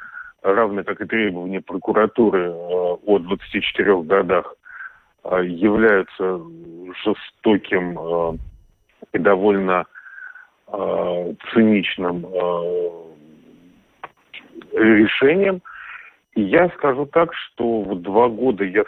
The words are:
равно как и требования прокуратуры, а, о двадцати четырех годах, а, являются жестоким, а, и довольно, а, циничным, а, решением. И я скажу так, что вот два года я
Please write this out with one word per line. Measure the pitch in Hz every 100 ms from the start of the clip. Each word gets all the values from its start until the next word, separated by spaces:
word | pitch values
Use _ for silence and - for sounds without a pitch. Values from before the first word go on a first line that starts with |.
| - - - -
равно | 95 101 110 101
как | 92 98
и | 98
требования | 113 104 87 90 95
прокуратуры, | - 90 - 104 110 - 110 95 87
а, | 82 87 90 90 87
о | 104 98
двадцати | 87 95 - 104
четырех | - - 101 95 78
годах, | 98 90 90 - - - - - - _ _
а, | 90 92
являются | 90 85 104 107 110 101 92 - 92 90 82 82 - 85 90 90
жестоким, | - 98 - _ 113 101 - 95 90 85
а, | 82 85 82 82 - - _ _ _ _ -
и | -
довольно, | 87 98 104 98 95 90 82 - - - - - - _ -
а, | 104 92 90 87 87 87 78 -
циничным, | 117 110 104 90 - 90 87 85
а, | 92 87 87 87 87 87 85 82 76 78 - _ _ _ _ _ _ - _ _ - - - -
решением. | - 113 107 107 - 139 180 196 185 - - - - - _ _
И | -
я | - 160 175 -
скажу | 143 131 143
так, | 165 165
что | - - - 120 113
вот | 95 95
два | 87 101 120
года | 110 127 98
я | 98 98